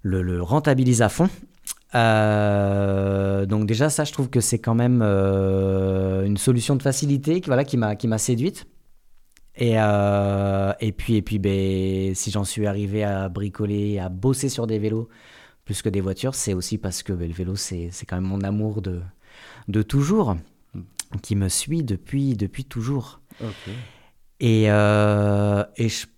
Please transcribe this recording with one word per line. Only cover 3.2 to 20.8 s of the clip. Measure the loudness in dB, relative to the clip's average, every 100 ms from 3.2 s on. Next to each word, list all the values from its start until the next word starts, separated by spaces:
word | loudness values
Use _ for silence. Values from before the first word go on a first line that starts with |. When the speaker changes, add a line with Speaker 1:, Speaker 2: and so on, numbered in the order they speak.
| 0 0 0
Speaker 1:
donc | 0 0
déjà, | 2 2
ça, | 0
je | -4
trouve | -2 0
que | 0
c'est | 0 -2
quand | 0 2
même, | 4 4
euh, | 4 4 4 2 2 2 2 2 2 0 0 0 0
une | 0
solution | 2 2 2 0
de |
facilité | 0 -2 0 0 0 -2
qui, | 0
voilà, | 0
qui | 0 0
m'a, | 0 -2
qui | -2
m'a | -2
séduite. | 0 0 -2 -6 -20 -20 _ -20 _ -20 _ _ -20 -2
Et, | 2 4
euh, | 4 4 4 2 2 2 0 0 0 -2
et | -4
puis, | -4 0 0
et |
puis, | 0 -2
ben, | 0 0 0 0 0 0 -2 -2
si | -4
j'en | -4
suis | -4 -2 -2
arrivé | -2 -2 -2
à | -2 -2 -4
bricoler, | -4 -6 -4 -2 0 -2 -2
à | -4
bosser | -2 0 0 -2
sur | -4 -2
des | -2
vélos | -2 -4 -6 -16 -20 -20 -20 _ -10
plus | -4
que | -2
des | -2
voitures, | -2 -2 -4 -4
c'est | -4
aussi | -4 -2 -4
parce | -4 -8
que, | -6
ben, | -4 -4
le |
vélo, | -6 -6 -4
c'est, | -6 -6 -8
c'est | -10 -8
quand | -4
même | -2
mon | -2
amour | -2 -2 -2 -4
de, | -6 -6 -10 _ _ -20 -20 -14 -2
de | -2
toujours, | 0 0 2 2 2 -2 -6 _ _ -16